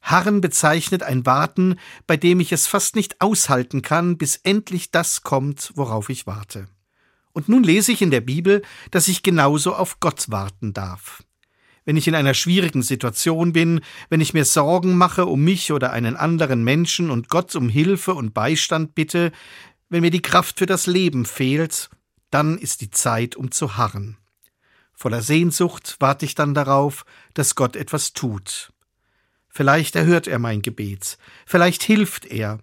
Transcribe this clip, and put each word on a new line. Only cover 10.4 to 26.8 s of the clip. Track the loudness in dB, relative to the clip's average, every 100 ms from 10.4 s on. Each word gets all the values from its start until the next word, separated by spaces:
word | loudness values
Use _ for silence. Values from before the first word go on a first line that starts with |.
| -6 -8 -8
darf. | -6 -8 -10 -18 -20 _ _ _ _ _ _ -2
Wenn | 0
ich | 2
in | 2
einer | 2
schwierigen | 2 2 2 2 0
Situation | -2 -2 -4 -2 -2 0 2
bin, | 2 2 0 -2 -20 -2
wenn | 0
ich | 2
mir | 2
Sorgen | 2 2 4 2 4 4
mache | 2 2 0
um | 2 2
mich | 2 0
oder | -2 0
einen | -2 -4 -2
anderen | -2 0 0 0 2
Menschen | 2 2 0 -2
und | -2 0
Gott | -2 -2 -2
um | 0
Hilfe | 2 2 2 -2
und | -4 -4
Beistand | -2 -2 0 0 -2 -2 -4
bitte, | -2 0 0 -4 -20 -20 -20 _ _
wenn | 0
mir | 2
die | 0
Kraft | 0 0 0 -4
für | -2
das | 0 0
Leben | 2 2 0
fehlt, | -4 -2 0 0 -2 -4 -10 _ _ _ _
dann | 0 0 -2
ist | -6 -8
die | -6
Zeit, | -2 0 0 -2 -6
um | -8
zu | -4 -6 -2
harren. | -4 -4 -12 -14 _ _ _ _ _ _ _
Voller | _ -4 -4
Sehnsucht | 0 2 2 0 -2 -2 -16 -2
warte | 0 0 -4
ich |
dann | -2 0 0
darauf, | 2 2